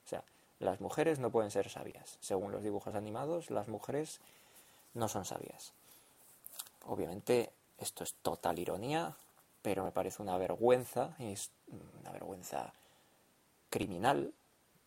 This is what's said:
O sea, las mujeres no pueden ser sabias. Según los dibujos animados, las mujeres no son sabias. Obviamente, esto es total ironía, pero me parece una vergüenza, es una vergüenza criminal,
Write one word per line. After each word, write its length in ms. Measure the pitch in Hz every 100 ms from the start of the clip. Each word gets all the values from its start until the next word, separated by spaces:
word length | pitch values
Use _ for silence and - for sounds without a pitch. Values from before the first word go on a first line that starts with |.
| -
O 40 |
sea, 160 | - - - _ -
las 160 | 95 95
mujeres 400 | 98 - 156 147
no 100 | 120
pueden 220 | 113 104
ser 180 | 101 98
sabias. 480 | - - - - -
Según 320 | - 98 98
los 100 | 101
dibujos 320 | 104 101 107 104
animados, 560 | 107 110 143 170 151
las 160 | 113 104
mujeres 540 | 107 - 135 156 - - - - - - - -
no 160 | 117 110
son 160 | 107 92
sabias. 480 | - - - - - - - - - - - - - - - -
Obviamente, 680 | 104 82 95 - 123 - - _ -
esto 280 | 107 - -
es 80 |
total 460 | - - 85 87 82
ironía, 540 | 87 87 120 156 170 - - - _ _
pero 220 | 110 95
me 80 | 92
parece 300 | 95 92 -
una 160 | 104 92
vergüenza, 760 | 90 87 117 127 123 - 151 160
es 320 | 117 101 - - - 113 - -
una 100 | 87
vergüenza 600 | 95 87 92 90 69 58 - - - _ _ _ _ _ _ _
criminal, 640 | 110 98 87 113 143 - - _ _ _ _